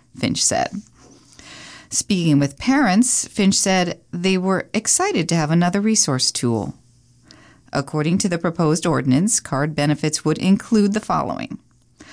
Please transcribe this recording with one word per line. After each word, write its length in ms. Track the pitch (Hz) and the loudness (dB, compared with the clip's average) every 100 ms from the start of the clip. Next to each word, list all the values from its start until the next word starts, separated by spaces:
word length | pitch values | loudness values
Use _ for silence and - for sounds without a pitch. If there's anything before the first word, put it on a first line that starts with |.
| _ - | _ -6
Finch 260 | - - | -4 0
said. 380 | - - - 202 - - - - _ - - - - - - | 0 0 -2 -6 -12 -20 -20 -20 _ -20 -20 -20 -20 -20 -8
Speaking 500 | - - 185 165 143 | -6 -2 0 4 4
with 200 | 139 - | 2 -2
parents, 680 | 254 277 226 196 247 - - | 0 2 4 4 2 0 -2
Finch 260 | - 196 | 0 2
said 460 | 196 196 185 175 - _ | 2 2 2 0 -4 _
they 260 | 175 190 185 | -4 0 0
were 320 | 185 185 - | 0 -2 -2
excited 560 | 220 - - 392 277 165 | -4 -2 0 0 0 0
to 60 | 170 | 0
have 140 | 151 | 2
another 300 | 170 175 202 | 2 2 0
resource 500 | 214 220 - 127 - | 0 0 0 -2 -2
tool. 440 | - 123 110 - - _ _ _ _ - - - - _ | -2 -2 -2 -4 -10 _ _ _ _ -20 -20 -20 -20 _
According 460 | 139 139 151 151 190 | -6 -4 -2 0 0
to 100 | 196 | -2
the 100 | - | -2
proposed 460 | 175 170 156 180 | -4 0 0 2
ordinance, 560 | 156 135 131 135 208 - | 0 0 2 2 2 -2
card 340 | - 135 151 | -2 -4 -2
benefits 520 | 151 147 143 156 - 156 | 0 0 0 -2 -2 -2
would 120 | 156 | 0
include 560 | 185 196 - 220 202 | 2 2 2 2 2
the 60 | 214 | 0
following: 600 | - 156 95 - - - _ _ _ - - | -2 -2 -2 -6 -8 -12 _ _ _ -20 -20